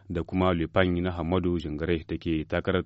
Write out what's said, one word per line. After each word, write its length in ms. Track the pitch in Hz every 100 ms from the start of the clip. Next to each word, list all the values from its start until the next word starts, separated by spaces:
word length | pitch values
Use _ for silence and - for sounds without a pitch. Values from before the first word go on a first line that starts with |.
| -
da 140 | 85
kuma 320 | 82 92 92
Le 120 | 87 80
Pen 340 | - 92 87
na 80 | 90
Hamadu 460 | 85 82 92 90 87
Jingare 460 | 78 76 82 82 76
da 80 | 82
ke 280 | 85 80 76
takarar 340 | 87 98 92